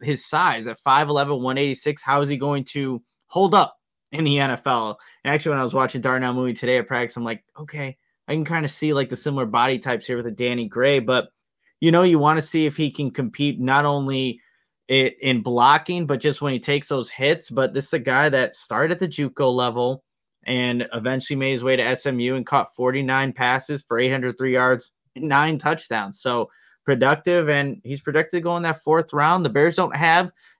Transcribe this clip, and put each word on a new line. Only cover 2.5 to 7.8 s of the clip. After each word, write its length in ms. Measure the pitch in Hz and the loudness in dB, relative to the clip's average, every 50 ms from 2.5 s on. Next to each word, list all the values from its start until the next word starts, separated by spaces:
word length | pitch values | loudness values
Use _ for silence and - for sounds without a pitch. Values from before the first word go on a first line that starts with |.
| 143 139 131 | -2 -4 -6
to 360 | - - 143 139 131 127 117 _ _ _ _ _ | -6 -6 -6 -4 -4 -6 -8 _ _ _ _ _
hold 260 | _ - 175 196 180 208 | _ 0 2 2 6 6
up 240 | 196 151 - - _ _ _ _ _ _ _ 139 | 4 4 4 -2 _ _ _ _ _ _ _ -4
in 100 | 151 160 | -2 0
the 160 | 143 143 143 | 2 2 2
N 140 | 139 135 123 | 2 0 -2
F 120 | - - | -2 -2
L? 360 | 135 127 117 110 107 101 - - - - _ - | 0 0 0 0 -2 -6 -10 -14 -20 -20 _ -4
And 100 | 135 147 | -2 -2
actually, 160 | 151 - 165 | 0 0 0
when 80 | 143 135 | 0 0
I 60 | 127 | -2
was 100 | 117 127 | 0 0
watching 260 | 135 131 123 - 127 | 0 0 0 -2 -4
Darnell 340 | 113 131 127 127 127 123 123 | -2 0 0 0 0 -2 -2
Mooney 180 | 127 127 123 113 | -2 -2 -4 -4
today 240 | - - 123 127 | -4 -2 0 0
at 100 | 123 110 | 0 0
practice, 300 | - 131 120 123 - - | -2 -4 -4 -4 -4 -6
I'm 80 | 120 117 | -8 -8
like, 180 | 113 113 104 _ _ _ - | -8 -8 -10 _ _ _ -20
"Okay, 380 | 151 147 - 147 | -18 -14 -12 -10